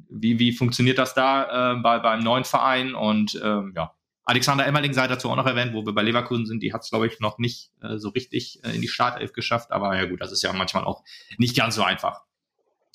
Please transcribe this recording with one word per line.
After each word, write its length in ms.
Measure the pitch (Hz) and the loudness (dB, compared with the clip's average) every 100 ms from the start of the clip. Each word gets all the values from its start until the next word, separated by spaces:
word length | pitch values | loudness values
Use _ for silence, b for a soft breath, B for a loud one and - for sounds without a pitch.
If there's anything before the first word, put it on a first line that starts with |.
| - | -16
wie, 280 | 110 113 117 | -2 0 4
wie 140 | 120 | 2
funktioniert 460 | 120 120 123 123 131 | 2 0 4 4 4
das 160 | 127 | 2
da, 600 | 131 131 135 135 123 123 | 4 4 4 0 0 0
äh, 20 | 123 | 2
bei, 200 | 117 117 | 2 4
beim 200 | - 113 | 4 2
neuen 240 | 113 127 | 2 2
Verein? 500 | - 131 127 127 131 | 2 2 2 2 -2
Und, 460 | 127 107 107 107 - | -2 2 2 2 -2
ähm, 300 | 107 104 98 87 | -2 -2 -4 -6
ja. 160 | 80 _ _ _ | -8 _ _ _
Alexander 420 | - 123 135 139 135 | 0 0 2 2 2
Emmerling 260 | 147 143 | 2 0
sei 140 | 131 127 | 0 0
dazu 240 | 127 120 | 0 -2
auch 60 | 127 | 0
noch 100 | 131 | 0
erwähnt, 260 | 120 123 | 0 -2
wo 140 | 110 107 | -4 -4
wir 80 | |
bei 80 | 104 | 0
Leverkusen 440 | 107 120 120 120 110 | 0 0 0 -2 -2
sind. 140 | 113 | -4
Die 120 | 110 | -4
hat's, 180 | 110 - | -6 -4
glaub 140 | 113 | 0
ich, 160 | 113 - | 0 -2
noch 180 | 107 - | -6 -2
nicht, 320 | 120 - - _ | -4 -4 -18 _
äh, 160 | 113 107 | -10 -8
so 120 | 104 | -6
richtig, 520 | 123 - 123 - - | -6 -6 -8 -8 -12
äh, 100 | 117 | -8
in 80 | 113 | -6
die 60 | 117 | -4
Startelf 440 | - 123 - 110 | 0 -2 -2 -10
geschafft. 380 | - - 117 - | -8 -4 -4 -2
Aber 260 | 98 98 95 | -4 -2 -2
ja 80 | |
gut, 160 | 92 90 | -2 -4
das 120 | 95 | -6
ist 100 | 95 | -4
ja 100 | 92 | -2
manchmal 320 | 92 92 95 | -2 -2 -2
auch 200 | 98 - - B B B | -2 -6 -10 B B B
nicht 180 | 120 123 | 0 2
ganz 200 | 117 107 | 0 2
so 80 | |
einfach. 400 | 92 92 92 - _ _ _ _ _ _ _ | 0 0 -2 -6 _ _ _ _ _ _ _